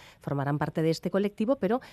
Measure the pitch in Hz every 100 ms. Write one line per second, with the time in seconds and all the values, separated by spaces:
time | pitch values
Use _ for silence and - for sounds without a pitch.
0 | - - - 139 139 147 156 165 160 160
1 | 180 190 202 - 220 269 190 240 -